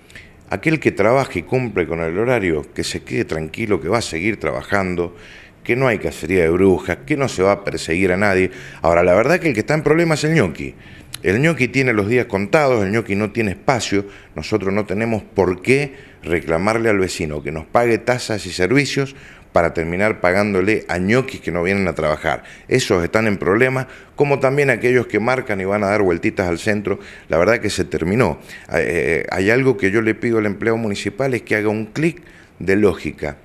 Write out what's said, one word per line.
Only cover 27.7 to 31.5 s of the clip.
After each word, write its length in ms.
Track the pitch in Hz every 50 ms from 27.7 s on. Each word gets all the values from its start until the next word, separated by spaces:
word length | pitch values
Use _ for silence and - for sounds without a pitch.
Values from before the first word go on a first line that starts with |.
| - - 85
terminó. 540 | 73 76 76 80 85 101 127 120 85 71 - - - - - - - -
Eh, 60 | 80
eh, 460 | 73 60 85 85 64 71 82 67 - -
hay 220 | - 92 95 104
algo 260 | 113 131 131 131 117 101
que 140 | - 98
yo 100 | 95 113
le 140 | 110 110 107
pido 240 | - 117 120 113 110
al 80 | 104 104
empleado 300 | 95 - - 113 113 113
municipal, 580 | 113 104 101 101 - 101 - - 135 135 123
es 80 | 107 -
que 120 | -